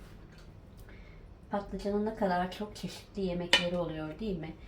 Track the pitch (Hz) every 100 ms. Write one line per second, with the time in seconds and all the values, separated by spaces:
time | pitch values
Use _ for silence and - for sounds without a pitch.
0 | - - - - - - - - - -
1 | - - - - - 202 202 190 202 208
2 | 214 220 196 175 180 - 208 - 180 -
3 | - 208 190 175 175 - 175 180 160 156
4 | 156 156 220 165 160 -